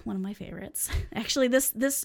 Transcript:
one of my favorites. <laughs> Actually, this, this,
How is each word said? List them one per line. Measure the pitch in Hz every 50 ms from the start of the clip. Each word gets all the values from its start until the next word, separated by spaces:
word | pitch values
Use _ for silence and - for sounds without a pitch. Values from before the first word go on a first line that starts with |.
| -
one | 220 202 190
of |
my | 185 196 208
favorites. | - - - - - 196 - - - - - - -
<laughs> | - - -
Actually, | - 233 - - 277 262 247
this, | 247 262 262 -
this, | - 220 262 277 277 - -